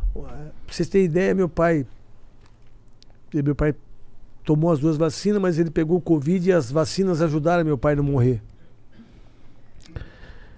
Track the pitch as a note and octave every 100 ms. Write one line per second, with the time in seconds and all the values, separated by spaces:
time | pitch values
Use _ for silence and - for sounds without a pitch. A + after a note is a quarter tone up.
0 | - - C#3+ - D3+ - - - E3+ G3
1 | F#3 D#3+ G3 F#3+ F3+ - E3+ D#3+ C3 -
2 | - - - - - - - - - -
3 | - - - D#3 C#3+ C#3+ D3+ D3 - -
4 | - - - - - D3+ E3 D#3 D#3 D3+
5 | E3 - G3 G#3 F#3 D#3+ E3 D#3 D#3+ F3+
6 | - D#3+ C#3 F#3 F3 F3+ A#2 D3 D#3 -
7 | F#3+ E3 E3 D3+ D3+ F3 D#3 C#3+ D3+ D3
8 | C#3+ C#3 B2 A#2 - - - - - -
9 | - - - - - - - - - -
10 | - - - - -